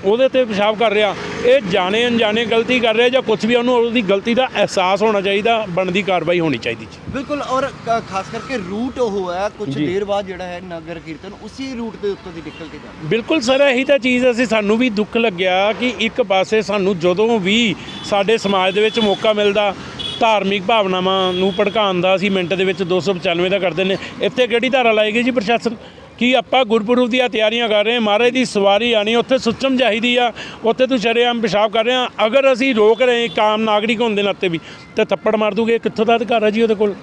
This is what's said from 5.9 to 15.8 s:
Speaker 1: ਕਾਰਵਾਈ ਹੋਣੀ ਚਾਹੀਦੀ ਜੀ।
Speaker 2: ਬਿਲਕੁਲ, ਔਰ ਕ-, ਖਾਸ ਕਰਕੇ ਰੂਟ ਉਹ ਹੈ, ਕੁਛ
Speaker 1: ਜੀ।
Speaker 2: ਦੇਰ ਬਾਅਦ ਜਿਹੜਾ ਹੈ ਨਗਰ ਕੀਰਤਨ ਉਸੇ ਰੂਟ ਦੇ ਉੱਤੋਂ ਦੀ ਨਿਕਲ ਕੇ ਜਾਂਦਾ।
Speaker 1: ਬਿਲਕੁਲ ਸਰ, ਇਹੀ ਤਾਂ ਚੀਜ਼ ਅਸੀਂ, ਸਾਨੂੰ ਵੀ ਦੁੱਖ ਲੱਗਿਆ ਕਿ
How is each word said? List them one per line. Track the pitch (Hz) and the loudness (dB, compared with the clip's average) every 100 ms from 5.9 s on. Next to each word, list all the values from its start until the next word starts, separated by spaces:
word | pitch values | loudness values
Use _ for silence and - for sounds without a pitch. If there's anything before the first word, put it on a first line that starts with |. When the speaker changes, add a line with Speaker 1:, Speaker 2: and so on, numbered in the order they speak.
| 180 | -2
Speaker 1:
ਕਾਰਵਾਈ | 190 180 160 175 | 0 0 0 0
ਹੋਣੀ | 160 123 | 0 -2
ਚਾਹੀਦੀ | 120 113 | -4 -6
ਜੀ। | 110 - - | -10 -16 -10
Speaker 2:
ਬਿਲਕੁਲ, | 254 247 294 | -10 -6 -8
ਔਰ | 226 262 269 | -4 -4 -4
ਕ-, | - 233 226 - | -8 -4 -4 -4
ਖਾਸ | 190 190 | -8 -8
ਕਰਕੇ | 226 - 254 | -12 -8 -8
ਰੂਟ | 180 202 254 254 | -6 -6 -6 -2
ਉਹ | 240 202 180 | -2 -2 -4
ਹੈ, | 175 208 - | -4 -6 -6
ਕੁਛ | 208 | -6
Speaker 1:
ਜੀ। | 139 151 | -2 -2
Speaker 2:
ਦੇਰ | 190 | -2
ਬਾਅਦ | 202 202 196 | -2 -4 -4
ਜਿਹੜਾ | 180 | -10
ਹੈ | 185 175 | -10 -12
ਨਗਰ | 185 170 160 165 | -12 -14 -12 -14
ਕੀਰਤਨ | 156 147 185 208 | -12 -14 -14 -16
ਉਸੇ | 208 - 269 240 | -18 -12 -10 -8
ਰੂਟ | 226 190 | -8 -6
ਦੇ | 202 | -6
ਉੱਤੋਂ | 190 190 | -6 -10
ਦੀ | 165 | -14
ਨਿਕਲ | 151 - 160 | -14 -14 -16
ਕੇ | 147 | -16
ਜਾਂਦਾ। | - - 156 | -18 -12 -2
Speaker 1:
ਬਿਲਕੁਲ | 214 220 320 | -2 0 -2
ਸਰ, | 233 269 | 2 4
ਇਹੀ | 285 247 | 4 2
ਤਾਂ | 269 277 | 2 2
ਚੀਜ਼ | 247 247 254 | 2 2 2
ਅਸੀਂ, | 233 226 | 2 0
ਸਾਨੂੰ | 220 202 226 | 0 2 2
ਵੀ | 254 | 2
ਦੁੱਖ | 202 214 233 | 0 -2 0
ਲੱਗਿਆ | 233 175 185 185 202 | 0 0 0 2 0
ਕਿ | 208 | 0